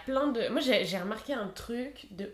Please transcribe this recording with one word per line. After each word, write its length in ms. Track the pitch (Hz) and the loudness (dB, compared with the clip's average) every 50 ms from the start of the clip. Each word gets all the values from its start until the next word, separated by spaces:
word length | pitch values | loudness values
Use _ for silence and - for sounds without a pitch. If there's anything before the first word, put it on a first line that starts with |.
| - | -2
plein 220 | - 262 269 285 294 | 0 2 2 4 4
de, 200 | 247 226 - - | 4 2 2 2
moi, 120 | 220 302 | 2 2
j'ai, 240 | 294 254 233 190 - | 4 6 6 6 4
j'ai 120 | 165 185 190 | 4 0 -2
remarqué 360 | 175 202 214 226 - - 277 | -2 -2 -4 -4 -4 -4 -2
un 140 | 247 208 185 | -2 -2 -4
truc 560 | - - - - 233 240 247 285 294 - - - | -6 -10 -8 -6 -4 -4 -4 -6 -8 -14 -18 -16
de 200 | 202 170 196 - | -8 -8 -8 -8